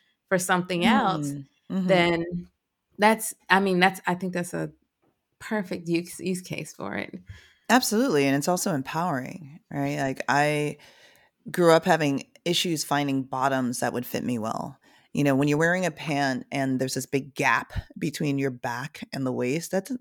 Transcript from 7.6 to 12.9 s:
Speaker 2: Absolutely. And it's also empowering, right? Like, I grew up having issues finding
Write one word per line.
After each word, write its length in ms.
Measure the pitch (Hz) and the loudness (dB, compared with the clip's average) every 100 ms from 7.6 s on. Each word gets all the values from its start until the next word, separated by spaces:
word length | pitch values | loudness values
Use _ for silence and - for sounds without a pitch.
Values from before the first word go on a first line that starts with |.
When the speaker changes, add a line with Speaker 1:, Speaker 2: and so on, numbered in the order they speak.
| - | 0
Speaker 2:
Absolutely. 560 | 240 254 214 269 151 139 | 2 2 0 2 4 4
And 80 | 139 | 2
it's 120 | 165 | 2
also 260 | 180 202 147 | 0 0 -2
empowering, 840 | 131 160 180 135 131 - 139 156 - | -2 -4 -2 -4 -6 -12 -16 -20 -10
right? 260 | 143 139 147 | -6 -4 -2
Like, 240 | 135 131 - | -4 -4 0
I 480 | 139 147 147 147 147 - - - _ _ _ - | 2 2 2 -2 -6 -16 -20 -20 _ _ _ -8
grew 220 | 175 170 | 4 6
up 140 | 165 185 | 6 6
having 420 | 160 147 139 - _ 170 | 4 4 0 -4 _ -2
issues 380 | 170 185 151 | 0 0 -2
finding 400 | - | 0